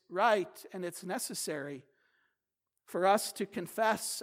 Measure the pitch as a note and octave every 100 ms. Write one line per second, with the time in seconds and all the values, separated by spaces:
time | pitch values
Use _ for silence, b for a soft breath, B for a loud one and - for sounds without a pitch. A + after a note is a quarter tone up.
0 | - F3+ A3+ G#3+ F3 - - F#3+ F3 -
1 | F3+ A#3+ - F#3+ - D3+ C#3+ C3+ - _
2 | _ _ _ _ _ _ _ _ - F3
3 | F#3 G#3+ - - G3 - F3 - A3 G#3
4 | - -